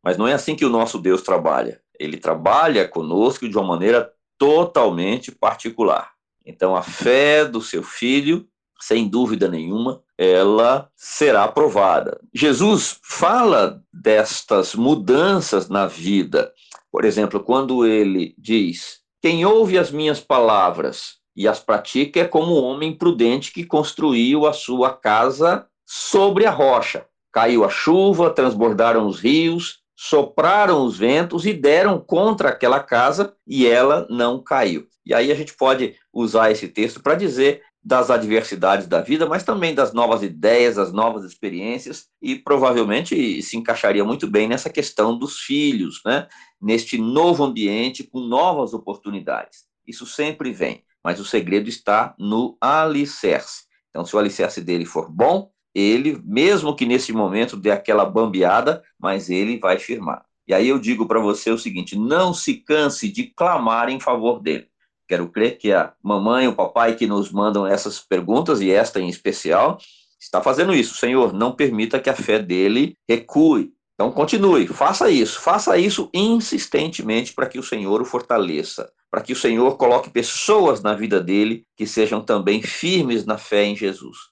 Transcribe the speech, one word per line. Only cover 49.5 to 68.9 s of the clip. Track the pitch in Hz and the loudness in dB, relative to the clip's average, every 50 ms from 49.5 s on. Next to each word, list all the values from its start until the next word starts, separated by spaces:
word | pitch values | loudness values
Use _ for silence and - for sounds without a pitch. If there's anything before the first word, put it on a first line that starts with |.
| _ - _ _ _ _ _ | _ -20 _ _ _ _ _
Isso | - 113 - 123 | -20 -20 -18 -18
sempre | 135 - - 147 151 156 151 147 127 | -16 -8 -6 -6 -6 -6 -8 -8 -10
vem, | 107 92 87 65 55 58 _ _ _ _ | -6 -6 -6 -6 -6 -12 _ _ _ _
mas | _ 85 87 | _ -8 -6
o | 92 98 | -6 -8
segredo | - - 113 90 87 95 104 107 113 | -4 -4 -4 -2 0 -2 -2 -2 -2
está | 113 - _ - 101 107 117 117 - _ | -10 -8 _ 0 0 0 0 -2 -6 _
no | 98 104 107 113 123 131 - _ | -6 -4 -2 -2 -2 -4 -6 _
alicerce. | - 127 147 156 160 160 151 143 143 143 - - - 95 80 - - - - - _ _ _ _ _ _ | -2 0 0 2 0 0 0 -2 -4 -4 -6 -4 -2 0 0 0 -4 -10 -18 -20 _ _ _ _ _ _
Então, | _ 82 85 | _ -12 -10
se | - - | -4 -2
o | 104 | 0
alicerce | 107 101 98 - 90 85 - - | 0 0 -2 -2 -4 -4 -4 -8
dele | 87 87 87 87 82 | -6 -4 -4 -4 -4
for | 85 - 85 85 85 | -6 -8 -8 -8 -8
bom, | 80 87 117 143 175 190 196 _ _ _ _ _ _ | -2 0 2 2 2 0 -4 _ _ _ _ _ _
ele, | 98 101 101 110 120 139 156 143 - - | 0 2 2 2 2 0 -2 -4 -4 -8
mesmo | - 101 120 151 190 208 180 156 151 143 | -6 -2 2 2 4 2 2 0 -4 -4
que | - 131 | -2 -2
nesse | 117 123 127 127 - 113 | 0 0 0 -2 -2 -2
momento | 110 104 95 95 107 117 117 - | -2 -2 0 0 -2 -2 -4 -4
dê | 98 92 104 | -4 0 0
aquela | 101 101 - - 107 104 98 | 0 0 0 0 2 2 2
bambeada, | 98 92 110 113 110 92 92 92 87 98 117 - - - - _ _ _ _ | 0 0 -2 -2 0 0 0 2 2 2 2 2 0 -4 -4 _ _ _ _
mas | - 92 98 98 90 87 | -6 -4 -4 -4 -4 -4
ele | 90 92 101 110 120 117 | -2 -2 -2 -2 -4 -2
vai | 98 92 92 92 | 0 0 0 -2
firmar. | - - 117 113 98 78 62 - _ _ _ _ _ | -2 -8 -10 -8 -6 -10 -10 -10 _ _ _ _ _
E | - 95 | -2 0
aí | 95 110 | 2 2
eu | 127 135 135 | 2 0 0
digo | 107 110 120 107 113 | 0 -2 -2 -2 -2
pra | 110 - 113 | 0 0 0
você | 110 104 104 104 - 113 | 0 0 -2 -2 -2 -4
o | 113 113 | -4 -4
seguinte: | - 117 95 - 104 - 98 | -4 -10 -10 -10 -12 -8 -6
não | 101 107 123 151 175 185 180 165 | -6 -2 -2 0 0 0 0 -2
se | - - - 127 | -4 -4 -6 -6
canse | - _ - 151 156 151 143 143 - - 104 | -6 _ -2 0 0 0 0 -2 -4 -8 -8
de | 98 117 123 | -6 -6 -10
clamar | - _ - - 175 170 135 120 110 113 117 117 | -10 _ -2 0 0 0 0 0 0 0 0 -2
em | 123 131 135 | -2 -4 -6
favor | - 135 123 117 110 120 117 - | -2 -2 -2 0 0 -2 -2 -2
dele. | 101 - 76 60 57 _ _ _ _ _ _ _ _ | -2 -4 -4 -4 -8 _ _ _ _ _ _ _ _
Quero | _ 92 85 87 85 | _ -4 -4 -4 -4
crer | 85 110 107 117 - | _ 0 0 0 0
que | - - 107 | -2 0 2
a | 98 87 76 - _ _ _ | 2 2 2 -2 _ _ _
mamãe | 95 104 98 98 107 120 127 131 | -2 -2 0 0 0 2 2 2
e | 123 | 0
o | 104 | 0
papai | - - - - 117 117 117 113 | 0 -4 -2 0 0 0 0 0
que | 113 117 | 0 -2
nos | 104 104 101 98 - | -2 0 -2 -4 -4
mandam | 90 101 101 107 101 101 98 | -4 -2 -2 0 0 0 0
essas | 95 98 98 - 104 - | 0 -2 -2 -2 -8 -10
perguntas, | - - _ 98 90 90 87 110 135 170 165 151 107 | -12 -6 _ -4 -4 -2 0 -2 -2 0 0 -2 0
e | 98 95 | 2 2
esta | 92 101 117 113 | 2 2 2 0